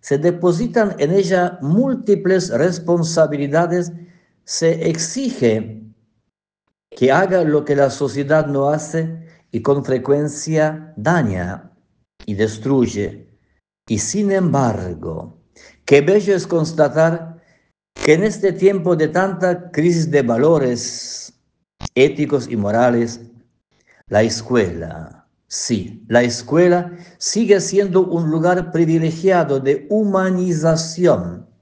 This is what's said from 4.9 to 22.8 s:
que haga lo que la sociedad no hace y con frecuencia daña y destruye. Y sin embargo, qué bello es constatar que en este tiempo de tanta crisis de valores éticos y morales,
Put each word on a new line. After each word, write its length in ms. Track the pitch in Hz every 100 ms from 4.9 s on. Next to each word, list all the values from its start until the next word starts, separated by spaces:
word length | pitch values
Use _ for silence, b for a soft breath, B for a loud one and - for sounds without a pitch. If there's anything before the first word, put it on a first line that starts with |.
| 160 - 254 269 - 120 110 107 - - _ _ _ _ _ _ _ _ _ _
que 220 | - 127
haga 320 | 139 190 185
lo 220 | 160 147 147
que 100 | 143
la 140 | 139
sociedad 580 | - 139 135 139 156 143
no 220 | 139 139
hace 580 | 156 - 165 160 165 B B B
y 100 | 113
con 220 | 107 143
frecuencia 1080 | 139 131 123 143 147 - - 156 156 156 - -
daña 760 | 110 175 120 92 90 98 - _ _ _ _ _ -
y 100 | 101
destruye. 1040 | 110 107 131 139 113 101 95 - - _ _ _ _ _ -
Y 100 | 107
sin 320 | 95 202 202
embargo, 1040 | 190 180 135 127 98 92 80 82 80 80 - _ b b b
qué 160 | - 139
bello 340 | 151 202 190
es 140 | 190 -
constatar 960 | 170 160 - 147 156 165 170 - b b b b b _
que 200 | - -
en 100 | 160
este 300 | 214 208 196
tiempo 420 | 175 190 196 170 165
de 140 | 151
tanta 600 | 170 190 190 185 175 -
crisis 400 | - 165 170 156
de 120 | 143
valores 1120 | 123 117 147 165 127 120 - - - - - _ _ _ _ _ -
éticos 540 | - 139 - 143 139 117
y 60 | 120
morales, 640 | 101 110